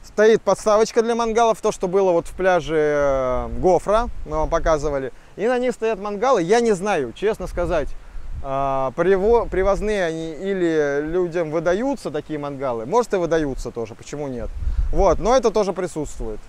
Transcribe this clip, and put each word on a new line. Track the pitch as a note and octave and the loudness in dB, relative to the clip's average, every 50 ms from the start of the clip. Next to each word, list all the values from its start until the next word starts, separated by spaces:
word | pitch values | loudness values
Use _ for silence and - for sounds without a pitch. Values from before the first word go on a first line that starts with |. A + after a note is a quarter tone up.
| - | -20
Стоит | - - - G#3 A3 A3+ G3 | -6 0 4 6 6 6 4
подставочка | - G3+ F#3+ - - G#3+ G#3 G#3+ A3+ - - A#3+ | 4 0 0 0 2 2 4 4 2 2 2 0
для | A3 A#3 A#3 | 0 0 0
мангалов, | A3+ A#3 A3+ A3 A3+ A#3 A3+ G#3+ - | -2 -2 0 2 2 2 2 2 2
то, | - G#3+ | 0 -2
что | G3+ - - | -2 0 -4
было | F#3 F3 G3 G3 F#3+ | 0 2 2 4 4
вот | E3+ E3+ D#3+ | 2 2 0
в | - - | -2 -8
пляже, | - F#3 F#3 F3+ F3 C#3 C#3 D#3+ | -2 2 2 2 2 0 0 0
э, | D#3 D3+ D3+ D3 D3 C#3+ C#3 C3+ C3+ C3 B2+ B2+ B2 A#2+ A#2 - A#2+ | 2 2 2 2 2 2 2 2 0 0 0 -2 -2 -4 -4 -4 0
Гофра, | C3+ F3+ F3+ D#3 - F#3 G3+ G#3+ D3 A#3+ - - - | 2 4 4 4 2 2 0 0 0 -2 -6 -8 -8
мы | D3+ D3+ | -6 -4
вам | D#3 D#3 D3 | -2 -2 0
показывали. | C#3+ C3+ - E3+ D#3+ D3+ C#3 D#3 C#3+ C#3 C3+ B2 - - - - - | 0 0 2 2 2 2 0 -2 -2 -2 -4 -6 -10 -14 -20 -20 -8
И | - F#3 | -4 -2
на | A#3+ B3+ B3 | 0 0 0
них | B3 B3+ A3+ | 0 -2 -2
стоят | - A3 A3 A3+ F#3 | -2 -2 -4 -4 -4
мангалы. | G3 G#3 G#3 G3+ G#3+ C4+ C4+ G3+ | -6 -8 -4 0 2 2 2 2
Я | E3 E3 G#3+ A#3+ | 4 4 2 4
не | A#3+ A3+ | 4 2
знаю, | G#3 E3+ F#3 G#3+ G3 D#3+ C3 A#2 | 2 0 0 -2 0 0 -2 -4
честно | A2 - F3+ G#3+ G#3+ - F#3 | -6 -2 -2 -2 -2 -2 -6
сказать, | E3+ - F3+ F3 E3 F3+ D#3+ C#3 - - - - - - - - - - - - | -8 -4 -4 -2 0 0 -2 -2 -2 -6 -8 -10 -12 -12 -10 -8 -8 -8 -6 -6
а, | C3+ C3+ C#3 C#3 C3+ C3+ C3+ C3+ C3 B2 | -4 -2 -2 -2 0 0 0 -2 -2 0
приво-, | - E3+ F3+ G3 F#3 F#3+ A3 A#3 A#3 G3 - | 0 2 2 4 4 4 4 4 4 2 0
привозные | F3+ F3+ F#3+ G3 G3 - G#3 G#3+ G#3+ G3+ F3+ | -2 0 2 2 0 0 0 -2 0 0 0
они | E3 D#3+ D#3+ D#3+ D#3+ | -2 -2 -4 -8 -8
или | D#3 - F#3 G3 G3 F#3 F3 E3+ D#3+ D#3 D3 C#3+ C#3 C#3+ | -8 -6 -4 -4 -2 0 0 2 2 2 2 2 0 -2
людям | D3+ D#3 E3 F#3 F3+ F3 D#3 F3+ E3+ D3+ | -2 -2 -2 -2 -2 0 -2 -4 -4 -2
выдаются | D3 E3+ D#3+ F3 F3+ G3+ B3 C#4 C#4 - - F3 | -2 -2 0 0 0 0 0 -2 -4 -4 -6 -6
такие | C#3 D3+ D3 - D#3 D3 | -6 -6 -6 -6 -8 -6
мангалы. | C#3+ C#3+ C#3+ C3 C#3 C3 A#2+ A2+ A2 | -6 -8 -8 -6 -4 -4 -4 -4 -4
Может, | B2 F#3+ A#3+ A#3 - - | 0 0 0 0 0 0
и | |
выдаются | F#3+ E3+ D#3+ E3 D#3+ D3+ C#3 B2+ - - B2 | -2 0 0 0 0 0 -2 -4 -6 -8 -8
тоже, | - A#2 A2+ G#2 A2 | -6 -8 -8 -8 -10
почему | - - - C#3+ C#3+ D3 | -16 -14 -12 -10 -8 -8
нет? | C#3 B2+ A#2+ A2 - - - - - - - - - | -8 -6 -8 -8 -8 -8 -4 -2 0 0 2 2 2
Вот, | D3 D#3+ G3 F#3 D#3 - | 4 4 6 6 4 4
но | D3+ G#3 B3+ | 2 4 2
это | C4+ G#3 A3+ | 4 4 2
тоже | F3+ G#3+ G3+ F#3+ | 2 2 0 0
присутствует. | F#3 F3+ F3+ E3+ - D#3+ D3 - - - A#2+ A2 G#2+ G#2 - | -2 -4 -6 -6 -4 -6 -8 -6 -8 -8 -8 -8 -8 -10 -12